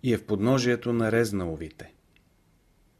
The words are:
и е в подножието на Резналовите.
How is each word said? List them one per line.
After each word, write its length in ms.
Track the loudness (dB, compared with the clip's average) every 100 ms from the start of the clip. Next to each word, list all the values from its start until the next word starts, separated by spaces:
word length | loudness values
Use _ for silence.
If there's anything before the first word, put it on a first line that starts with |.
и 100 | 0
е 60 | 0
в 80 | 0
подножието 680 | 0 2 2 2 0 0
на 200 | 0 2
Резналовите. 840 | 2 2 -2 -4 -6 -10 -14 -20 _ _ _ _ _ _ _ _ _ _